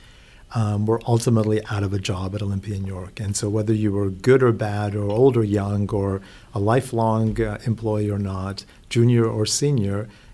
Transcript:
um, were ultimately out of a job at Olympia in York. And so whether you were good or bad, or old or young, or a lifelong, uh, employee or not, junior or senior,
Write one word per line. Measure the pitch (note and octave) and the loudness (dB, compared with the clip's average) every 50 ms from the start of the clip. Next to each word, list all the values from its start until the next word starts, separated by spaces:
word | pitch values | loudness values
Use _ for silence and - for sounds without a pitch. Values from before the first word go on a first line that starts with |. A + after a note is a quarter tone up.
| - - - - - - - - - - - | -20 -20 -20 -20 -20 -20 -20 -20 -14 -6 -2
um, | A#2 A2 G#2 G#2 G#2 G#2+ | -2 0 0 0 0 0
were | G#2+ A2+ A2+ - | 0 0 0 2
ultimately | - A#2 A2+ A#2 B2+ A2+ A2 G#2+ G#2+ G#2+ G#2+ G#2+ | 2 2 2 4 4 2 4 4 2 0 0 -2
out | - G#2+ G2+ G2+ | -2 -4 -2 -2
of | F#2+ G2+ | -2 -2
a | G2 | -4
job | F#2+ - G2+ F2+ F#2+ F#2 G2 | -4 -4 -4 -4 -6 -6 -6
at | G#2 | -6
Olympia | G#2 G2+ G2+ G2 F#2+ G#2 G#2 | -4 -4 -4 -4 -4 -6 -8
in | F#2+ G2 | -6 -6
York. | F#2+ F#2+ F#2 F#2 F#2 - - | -8 -8 -10 -12 -12 -10 -8
And | A2 G2 G2+ | -6 -6 -4
so | - - G#2 | -4 -2 -2
whether | G#2 A2 G#2+ A2 A2 | -2 0 0 0 0
you | G#2+ G#2+ G#2 | 2 0 0
were | G2 G2+ G2+ G2 | 0 0 -2 -2
good | F#2 F2+ - B2 C3 C3 C3 | -4 0 4 4 6 6 6
or | B2 | 4
bad, | A#2 G2 A2+ G#2 G2+ G#2 G#2 G#2 G2+ | 2 0 -2 -4 -4 -2 -2 -2 -2
or | G#2 G#2 G2+ | -2 -2 0
old | G#2 A2+ C3 C#3 A#2 | 2 4 4 4 4
or | A#2 A2 | 4 2
young, | G#2 G2+ G2+ G2 G2+ G#2 G2+ G2+ F#2 | 2 2 0 0 0 0 0 0 0
or | A2+ G2+ G2 G2 F#2+ F#2 - - - - - - - | 0 0 0 0 -2 -4 -6 -12 -20 -20 -16 -8 -4
a | G#2 | -2
lifelong, | G2+ G#2+ A#2 C3 A#2+ B2 A2+ A2+ A2+ A2 A2 A2+ A2+ A2 G#2 G#2+ | 0 2 2 2 0 -2 -2 0 2 2 2 2 0 0 0 -2
uh, | A2+ G#2+ G#2 - - | -2 -4 -4 -4 -4
employee | B2 G#2+ G2+ A2 A2 G#2+ G#2+ G#2 G#2 | -4 -4 -2 -2 -2 -2 -2 -2 -2
or | G2+ G2+ | -2 -2
not, | G2+ G2 F#2+ F#2 F#2+ G2 G2 - - - - - - - | -4 -4 -4 -6 -6 -8 -8 -10 -14 -18 -20 -20 -10 -2
junior | - A#2+ A#2 B2 B2 A#2 A2+ | 2 2 4 4 4 4 2
or | A2+ A2 A2 G#2+ | 2 0 0 -2
senior, | G#2 - - C#3+ D3 C#3+ A#2+ G2 G2 G2 G2+ A2 A#2+ - - - - | -2 -2 0 0 0 0 0 0 0 -2 -4 -6 -8 -14 -20 -20 -20